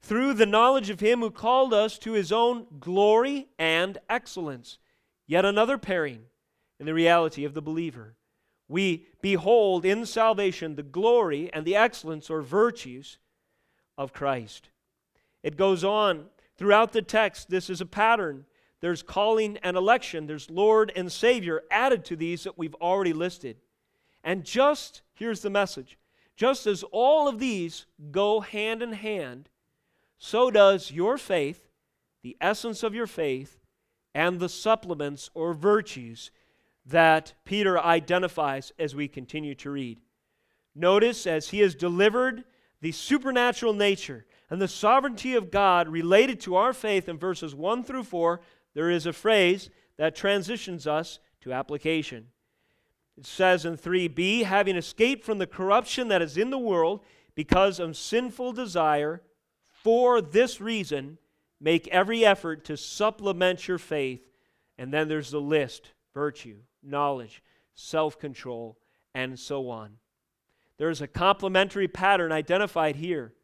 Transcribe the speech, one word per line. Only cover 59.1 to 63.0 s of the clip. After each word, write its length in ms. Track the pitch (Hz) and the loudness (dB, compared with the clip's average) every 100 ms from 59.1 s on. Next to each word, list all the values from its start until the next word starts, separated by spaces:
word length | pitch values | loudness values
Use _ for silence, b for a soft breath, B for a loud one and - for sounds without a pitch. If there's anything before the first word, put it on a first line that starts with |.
| 175 _ _ _ _ _ | -6 _ _ _ _ _
for 560 | _ 214 233 247 240 | _ 2 4 4 2
this 400 | 160 180 247 - | 2 2 2 0
reason, 560 | 202 226 175 147 135 160 _ _ _ _ | -6 -4 -4 -6 -6 -16 _ _ _ _
make 280 | 147 165 - | 2 2 2
every 360 | 180 196 233 | 0 2 4
effort 400 | 220 196 170 156 - | 4 4 0 -10 -10
to 120 | 147 | -12
supplement 880 | - - | -10 -4